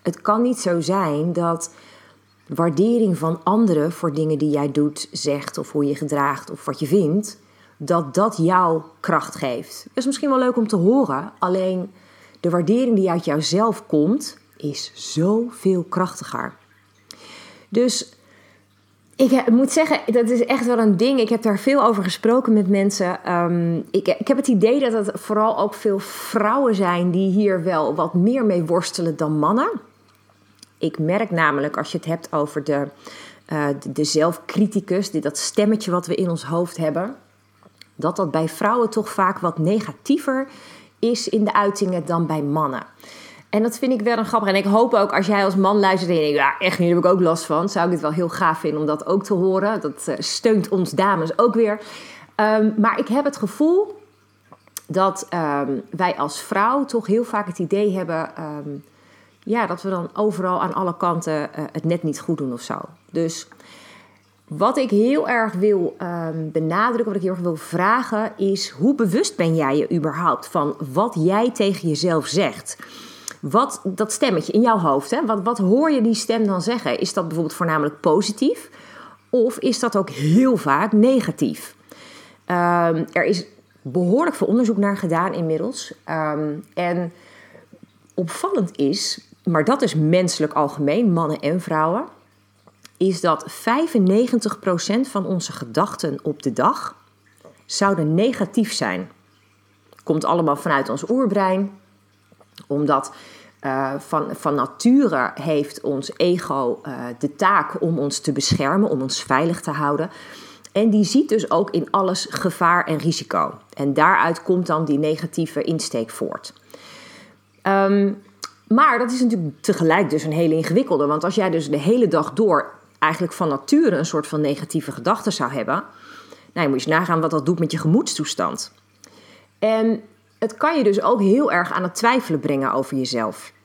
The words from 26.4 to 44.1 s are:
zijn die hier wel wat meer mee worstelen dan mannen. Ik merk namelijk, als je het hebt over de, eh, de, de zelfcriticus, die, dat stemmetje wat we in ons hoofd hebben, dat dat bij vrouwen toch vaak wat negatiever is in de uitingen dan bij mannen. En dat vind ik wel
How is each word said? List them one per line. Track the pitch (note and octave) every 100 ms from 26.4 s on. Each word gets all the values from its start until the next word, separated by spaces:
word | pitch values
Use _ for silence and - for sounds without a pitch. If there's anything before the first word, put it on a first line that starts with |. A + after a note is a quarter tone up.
| G#3 B3+ C4
zijn | G3 F#3 F3 F3+
die | F3 F#3+
hier | F#3+ G3+ F#3
wel | E3+ D#3+ C3
wat | D3+ E3
meer | F3+ G3 C4
mee | A3 F3+
worstelen | D#3+ F3 E3+ - E3 D3+
dan | D#3 D#3
mannen. | D3+ A3 F4+ G#4+ - _ _ _ _ _ _ _ - _
Ik | D#3+ -
merk | D#3 G3 A3
namelijk, | E3+ D#3 C#3+ D3 B2+
als | D3
je | E3+
het | D#3
hebt | E3 -
over | D#3 D3 D3+
de, | C#3 C#3+ C#3+ - - - - -
eh, | - D#3 C#3+ C#3
de, | C#3
de | C3+
zelfcriticus, | D3+ D3+ D#3+ E3 - - - G3+ - F#3 G3
die, | D#3
dat | D3 -
stemmetje | - - G#3 G#3+ G3+
wat | F3 E3+
we |
in | E3+ F3+
ons | E3
hoofd | C3 E3 F3 -
hebben, | D#3 D#3 G3+ C#4 _ _ _ _ _ _ -
dat | - D#3
dat | F3+ F3
bij | D#3 D#3+
vrouwen | - G#3+ A#3+ A3+
toch | A3 G#3+
vaak | - F#3+ F#3+
wat | F3 E3
negatiever | D#3+ G#3+ - - - D4 C#4+ C4 C4+ - - - - _
is | A3+ A#3+ -
in | A3
de | G#3
uitingen | - G3+ G3+ F#3+ F3+
dan | D3+ E3+
bij | E3 D#3
mannen. | C#3+ D#3 D3 B2+ - _ - - - - _
En | G#3+
dat | A3+ A3+
vind | B3+
ik | B3+
wel | G#3+